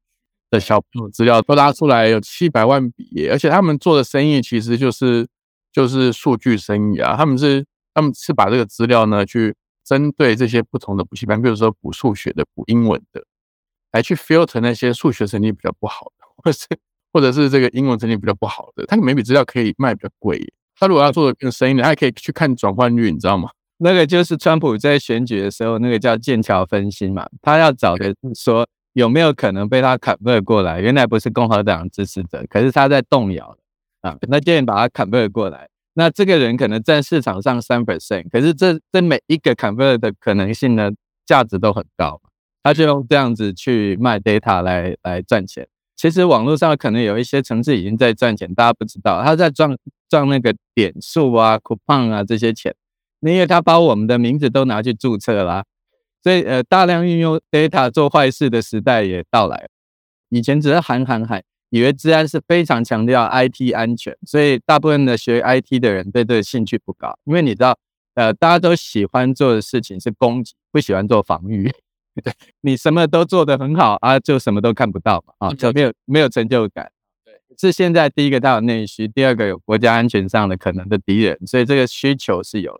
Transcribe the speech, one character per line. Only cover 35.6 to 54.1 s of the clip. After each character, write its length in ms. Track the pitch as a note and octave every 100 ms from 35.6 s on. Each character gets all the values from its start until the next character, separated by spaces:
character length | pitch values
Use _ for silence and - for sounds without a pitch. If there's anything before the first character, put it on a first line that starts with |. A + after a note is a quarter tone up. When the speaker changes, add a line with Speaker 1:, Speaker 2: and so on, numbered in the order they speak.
| C#2+ _ _
Speaker 2:
那 160 | - E3
这 160 | F3+
个 120 | F#3+ E3+
人 200 | A#2+ B2
可 100 | A#2
能 160 | A2
占 180 | A2+ D3+
市 200 | C3+ E3
场 200 | A#2+ F#2+
上 200 | C3 A#2+
三 240 | - A#2+
percent， 420 | A2 E2+ - G2 E2+
可 120 | A#2+
是 120 | D3+
这， 240 | D3+ F#3 D#3+ -
这 100 | F#3+
每 200 | F3 C3 -
一 100 | D#3+
个 180 | C#3+
convert 420 | A#2 A2 A2 C3+ A#2+
的 140 | A2 G2
可 140 | A2+
能 200 | G2+ G2
性 220 | A2+ C3
呢， 160 | A2 G2+ G#2 _ _
价 160 | - C#3+
值 160 | A2 F#2+
都 140 | G#2+
很 140 | G2+ -
高， 260 | - D#2 D2+ _ _ _ _
他 120 | C#3+
就 100 | D3+
用 240 | D3+ C#3+ A#2+
这 80 |
样 180 | C#3+ B2+
子 200 | A2 G#2
去 420 | F2+ C3 A#2 G2+
卖 240 | F#2+ B2 G#2
data 420 | G#2+ G#2 A2+ F#2
来， 360 | F2+ F2+ F2+ -
来 180 | F2+ F2+
赚 260 | F2+ A2+ F#2
钱。 180 | - B1+ _ _
其 160 | - E3
实 140 | F3
网 180 | F3+ A#2+
络 140 | B2 D3+
上 180 | E3
可 140 | D3 B2+
能 120 | A2+
有 160 | A2 G#2+
一 60 |
些 180 | B2 C#3
程 220 | C3 A2+
式 160 | C3+ A#2
已 40 |
经 140 | F#2+ A2
在 160 | B2
赚 220 | A2 A#2+
钱， 180 | G#2 F2+
大 120 | F#2
家 80 | A#2+
不 100 | A2+
知 160 | G#2+ F#2+
道， 240 | - F2+
他 100 | C3+
在 160 | D#3+ E3+
赚， 240 | C#3 D#3 B2+ - - _
赚 180 | D3+ C#3
那 100 | C#3
个 160 | A#2+ G#2+ _
点 200 | - F#2+ F#2
数 320 | - E3 C3+
啊、 240 | A#2 A2 A2
coupon 520 | - A2 - C#3 A#2
啊 100 | G#2+
这 160 | G2+ A2+
些 140 | A#2
钱。 240 | A2+ - - _ _ _ _
那 100 | D#3
因 80 | F#3
为 80 | F3
他 140 | F3
把 180 | E3 E3+
我 160 | E3
们 100 | G#2
的 140 | A2